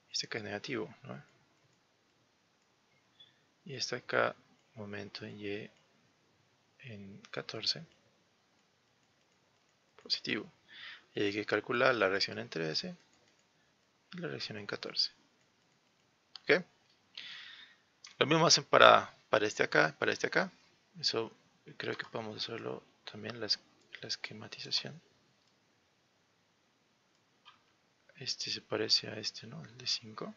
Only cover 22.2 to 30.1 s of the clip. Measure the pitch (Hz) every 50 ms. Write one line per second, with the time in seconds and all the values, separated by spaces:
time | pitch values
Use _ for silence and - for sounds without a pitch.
22.2 | 110 107 107 107 - - 117 110 113 123 131 - - _ _ _ - - - 110
23.2 | 104 107 120 117 110 104 - - - _ _ _ _ _ - - - 113 - -
24.2 | - - 110 107 110 107 - - - - - - - 131 143 165 _ _ _ _
25.2 | _ _ _ _ _ _ _ _ _ _ _ _ _ _ _ _ _ _ _ _
26.2 | _ _ _ _ _ _ _ _ _ _ _ _ _ _ _ _ _ _ _ _
27.2 | _ _ _ _ - - - _ _ _ _ _ _ _ _ _ _ _ - -
28.2 | 131 117 - - - - - 110 - - 117 107 110 110 - - - 113 110 110
29.2 | 107 - - - - 113 135 160 139 113 117 123 123 - - - 117 107